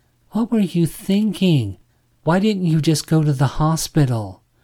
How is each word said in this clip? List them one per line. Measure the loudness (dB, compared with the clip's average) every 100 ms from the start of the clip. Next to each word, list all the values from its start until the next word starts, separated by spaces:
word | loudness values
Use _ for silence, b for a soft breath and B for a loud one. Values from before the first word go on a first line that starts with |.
| _ _ _
"what | -4 -2
were | 0
you | 0 0
thinking? | -2 -2 -2 0 0 0 2 2 0 -8 _ _ _ _
Why | -2 0
didn't | 0 0
you | 0 0
just | 0 -2 0
go | 0
to | 2
the | 0 0 0
hospital?" | -2 -2 -2 0 0 -2 -6 -14 _ b